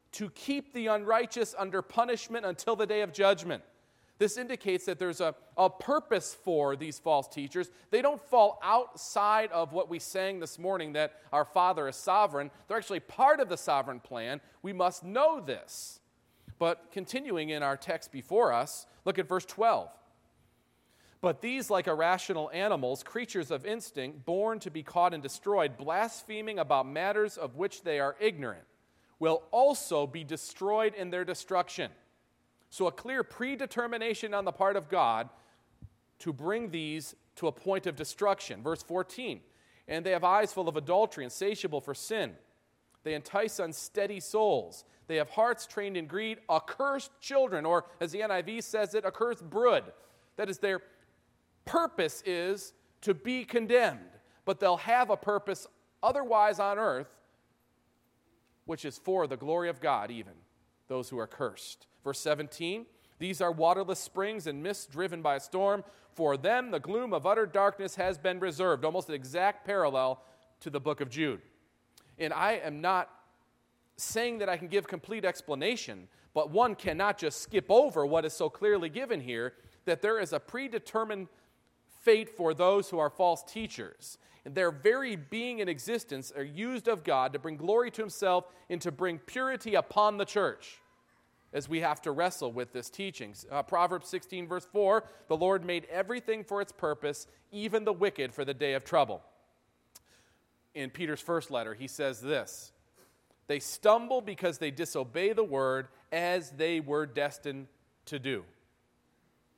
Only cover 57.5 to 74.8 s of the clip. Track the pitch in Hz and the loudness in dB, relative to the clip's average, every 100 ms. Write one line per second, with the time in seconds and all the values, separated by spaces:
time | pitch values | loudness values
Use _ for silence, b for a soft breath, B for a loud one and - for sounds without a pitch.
57.5 | _ _ _ _ _ _ _ _ _ _ | _ _ _ _ _ _ _ _ _ _
58.5 | _ - 160 151 - - 190 147 131 139 | _ -10 -8 -8 -8 -2 0 0 -2 -2
59.5 | 170 170 160 156 123 107 117 95 80 _ | -2 -2 -2 0 0 -2 -8 -12 -18 _
60.5 | _ _ _ - 127 123 127 110 - 127 | _ _ _ -8 -6 -6 -6 -6 -4 -6
61.5 | 98 - - _ b 139 135 156 151 147 | -6 -16 -18 _ b -8 -4 -2 -2 -2
62.5 | - 170 214 233 b b b 180 185 180 | -6 -6 -6 -10 b b b -6 -2 -2
63.5 | 160 165 185 185 180 - 196 202 220 156 | 2 2 2 0 -4 -6 -4 -4 -4 -8
64.5 | 143 170 196 - 139 185 165 151 135 - | -6 -6 -8 -10 -6 -6 -2 0 0 -2
65.5 | 185 196 202 - B B - 156 139 165 | 0 2 0 -4 B B 0 2 2 2
66.5 | 247 247 165 147 220 247 170 165 220 208 | 2 0 -4 -2 -2 0 0 2 2 2
67.5 | 196 202 196 190 - 185 165 185 180 185 | 4 2 2 -6 -4 -2 0 -2 0 -2
68.5 | 151 185 139 156 175 160 147 131 170 196 | 0 2 2 2 -2 -4 -8 -6 0 0
69.5 | 202 - 202 156 131 131 131 B B B | 0 -2 2 2 2 0 -2 B B B
70.5 | _ 160 143 143 143 135 131 151 101 - | _ -8 -4 -2 -4 -4 -2 -2 -2 -10
71.5 | _ _ _ _ _ b b 160 156 196 | _ _ _ _ _ b b -4 0 2
72.5 | 220 151 147 175 185 - - _ _ _ | 0 -2 -2 0 0 0 -8 _ _ _
73.5 | _ _ _ _ - - 220 240 226 196 | _ _ _ _ -10 -6 -2 -2 -2 -2
74.5 | 170 170 196 | -2 0 -2